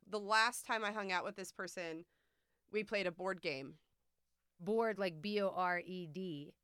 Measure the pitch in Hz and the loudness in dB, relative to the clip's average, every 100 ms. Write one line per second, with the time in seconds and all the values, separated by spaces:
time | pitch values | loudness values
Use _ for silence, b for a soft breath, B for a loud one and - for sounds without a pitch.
0 | - 208 202 214 226 240 - 226 208 214 | -2 -4 4 6 6 2 -2 0 0 -2
1 | 196 180 196 196 185 - 185 - 170 160 | 0 0 0 -4 -10 -8 -8 -6 -6 -6
2 | 170 _ _ _ _ _ _ 208 208 208 | -10 _ _ _ _ _ _ -2 0 2
3 | 180 170 185 185 170 135 139 156 _ _ | 0 0 -2 0 -2 -2 -6 -12 _ _
4 | _ _ _ _ _ - 175 226 226 196 | _ _ _ _ _ -8 0 4 4 2
5 | 196 156 208 208 196 - 180 175 - 185 | 0 0 0 2 2 4 2 2 -2 -6
6 | 170 151 185 147 147 - | -6 -6 -4 -6 -8 -16